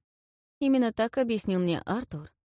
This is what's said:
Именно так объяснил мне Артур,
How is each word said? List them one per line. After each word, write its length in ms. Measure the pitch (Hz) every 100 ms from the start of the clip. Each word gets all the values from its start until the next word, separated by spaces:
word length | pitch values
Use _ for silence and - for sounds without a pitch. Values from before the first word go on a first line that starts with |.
| _ _ _ _ _ -
Именно 320 | 277 262 233
так 260 | 220 226 269
объяснил 400 | 233 214 - 185
мне 220 | 175 160
Артур, 520 | - 214 254 147 156 _ _